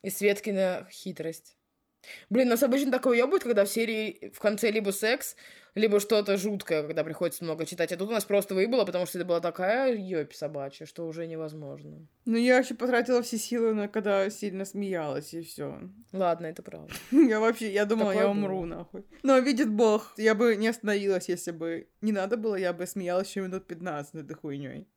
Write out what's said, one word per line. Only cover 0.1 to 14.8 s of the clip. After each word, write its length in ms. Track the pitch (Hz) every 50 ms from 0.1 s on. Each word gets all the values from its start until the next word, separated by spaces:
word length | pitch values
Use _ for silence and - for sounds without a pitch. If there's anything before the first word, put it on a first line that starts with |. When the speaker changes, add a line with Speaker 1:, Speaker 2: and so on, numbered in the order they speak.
| 190 - 202 254 302 196 - 220 202 190 190 185 180 - - -
Speaker 1:
хитрость. 640 | - - - 196 170 - 156 165 160 - _ - _ _ _ _ _ _ _ _ _ _ _ - - - - _
Блин, 200 | 202 240 262 247
нас 120 | 233 233
обычно 300 | 285 254 240 277 285 269
так 140 | 247 254 262
выебывают, 380 | 269 240 233 247 269 381 381 -
когда 200 | 240 233 208 196
в 60 | 196
серии 600 | - 233 226 220 226 214 214 214 - - - - -
в 60 | -
конце 300 | - 208 208 208 - 226
либо 200 | 214 226 208 196
секс, 460 | 190 - - 214 247 302 - - - _ - - - - - _ _
либо 280 | 202 214 226 202 208
что-то 340 | 202 208 226 214 208 202 196
жуткое, 480 | 202 180 214 208 190 - - 170 156 151
когда 180 | 147 156 160 147
приходится 400 | 160 160 - 180 170 - - 175
много 200 | 165 156 160 165
читать. 280 | 151 180 170 170 156 180
А 40 | 170
тут 120 | 190 208
у 20 |
нас 140 | 233 220 -
просто 280 | - 202 202 185 - 190
выебало, 300 | 190 185 233 240 254 208
потому 220 | 196 180 180 185
что 120 | 180 - 180
это 80 | 175
была 140 | 180 170 170
такая 560 | 165 175 165 - 185 190 220 254 269 262 240
епь 380 | 214 190 185 185 160 147 143 -
собачья, 520 | - 156 147 156 143 139 139 139 - 156
что 220 | 151 - - 170 165
уже 180 | 156 165 170 165
невозможно. 800 | 165 160 160 156 151 156 151 139 143 143 147 147 151 156 160 - _ _ _
Speaker 2:
Ну, 100 | - 226
я 220 | 233 240 247 254 254
еще 180 | 254 254 233
потратила 460 | - 226 254 247 233 240 247 254 240
все 160 | 233 240 - 220
силы, 360 | - - 240 240 226 226 220
на, 140 | 214 202 208
когда 420 | - 226 196 208 196 196 196 196
сильно 360 | 208 - - 202 180 190 190
смеялась, 680 | 190 - 196